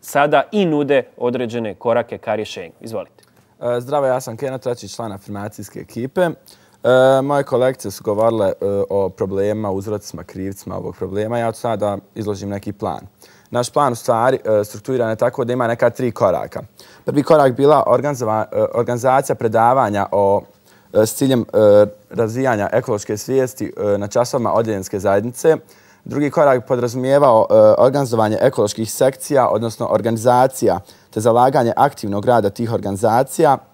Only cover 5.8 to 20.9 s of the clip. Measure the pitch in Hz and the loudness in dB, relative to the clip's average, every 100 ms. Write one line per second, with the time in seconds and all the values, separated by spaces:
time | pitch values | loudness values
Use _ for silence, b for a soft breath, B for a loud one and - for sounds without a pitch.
5.8 | - - 127 185 180 - _ b b b | -14 -10 -8 -2 -2 -4 _ b b b
6.8 | 117 127 131 135 135 143 139 127 127 131 | 2 4 6 4 2 -2 0 0 0 -2
7.8 | 107 - - 104 113 113 98 - 98 101 | -10 -8 -6 0 0 2 -2 -2 -4 -2
8.8 | 98 98 95 92 98 98 101 107 104 95 | -2 -2 -4 -4 -6 -2 -2 -2 -4 -6
9.8 | 98 104 - - 85 92 95 95 - 92 | -6 -8 -10 -18 -16 -10 -10 -10 -12 -12
10.8 | 95 - 92 98 107 120 117 110 120 110 | -12 -10 -8 -6 -4 -4 -4 -4 -6 -2
11.8 | 104 101 - - 104 101 101 101 104 101 | -4 -4 -10 -10 -8 -8 -8 -8 -10 -8
12.8 | 104 69 - _ b b b 120 120 - | -8 -8 -14 _ b b b -4 -2 0
13.8 | 143 117 - 117 123 131 - 107 104 110 | 0 -2 -2 2 2 0 0 0 0 -8
14.8 | - 131 113 110 123 - 120 123 117 120 | -6 -2 -2 -2 -2 -2 -4 -2 -2 2
15.8 | 120 - 127 - 107 82 53 - - _ | 0 2 -6 0 0 0 -4 -12 -14 _
16.8 | B B - 135 139 156 139 120 139 147 | B B -4 -2 4 6 6 4 4 4
17.8 | - 120 139 135 117 110 - - 110 - | 4 2 0 -4 -2 -2 -2 -2 -2 0
18.8 | 120 123 127 131 135 - 117 110 113 131 | -2 0 2 2 0 -2 0 2 4 4
19.8 | 113 101 98 101 98 101 - _ _ b | 2 0 -2 0 2 0 -4 _ _ b
20.8 | b | b